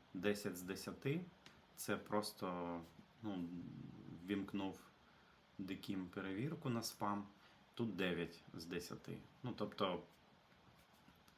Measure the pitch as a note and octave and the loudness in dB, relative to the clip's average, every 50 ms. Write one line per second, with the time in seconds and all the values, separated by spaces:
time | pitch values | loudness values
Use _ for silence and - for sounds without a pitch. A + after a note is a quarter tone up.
0 | - - - F#2+ F2+ G#2 G#2 G2+ - G2+ F2+ F2+ F2+ F2+ F#2+ F#2+ - - F#2 - | -12 -8 -4 2 4 4 4 4 2 -2 -2 -2 -2 -4 -4 -2 -2 -4 -4 -2
1 | - C3+ D3 E3+ F3+ - - - - - - - - - - - - - G#2 G2 | 0 2 2 2 0 -4 -8 -14 -18 -20 -20 -20 -20 -16 -10 -6 0 2 2 2
2 | - - G#2 G#2+ G#2 - - - G#2+ F#2 F2+ F2 F2 F2 F2 E2+ E2 E2 - - | 2 2 4 4 4 2 0 -2 -2 0 0 0 0 0 -2 -2 -4 -8 -12 -16
3 | - - - - A2+ G#2+ G2+ F2+ F2 E2+ F2+ F2 E2+ - - - - - - - | -18 -20 -14 -6 -4 -2 0 0 0 -2 -2 -4 -6 -6 -6 -8 -8 -8 -10 -10
4 | - - - E2 E2+ F2+ G2+ G2+ F#2+ F#2+ - G2+ G2 F#2+ F#2 - - - - - | -10 -10 -10 -8 -2 0 0 2 2 0 0 0 0 0 -2 -4 -10 -16 -20 -20
5 | - - - - - - - - - - - - G2 F2+ G2 F2+ - - G2+ F#2+ | -20 -20 -20 -20 -20 -20 -20 -20 -20 -14 -8 -6 -4 -4 -4 -4 -2 -2 0 0
6 | F#2 F2 F2 G2+ F#2 F#2+ F#2+ F#2+ B2 D3+ E3+ E3 - C#3+ A#2+ A#2 - - - - | -2 -2 -2 -2 -2 0 0 0 0 0 0 0 0 2 2 2 2 0 -2 0
7 | G#2+ G2+ G2+ G#2 G2+ - - - - - - - - - - - A#2+ A2+ G2 E2+ | 2 4 4 2 0 -2 -8 -16 -20 -20 -20 -20 -20 -8 0 2 2 2 4 4
8 | F#2+ F#2 F2 E2 E2+ E2 - - - - - E2 E2 E2+ F2+ F2 F2 - G#2 - | 4 6 6 4 2 0 -2 -6 -14 -10 -8 -8 -4 -2 0 -2 0 -2 -4 -6
9 | - - E2+ E2+ - - - - - B2 G2+ - G#2+ F#2+ - - G#2 F#2+ F2+ E2+ | -6 -6 -6 -6 -8 -12 -12 -6 -4 -4 -2 0 -2 -2 2 4 4 4 4 2
10 | - - - - - - - - - - - - - - - - - - - - | -2 -6 -14 -20 -20 -20 -20 -20 -20 -20 -20 -20 -20 -20 -20 -20 -20 -20 -20 -20
11 | - - - - - - - | -20 -20 -20 -20 -20 -20 -20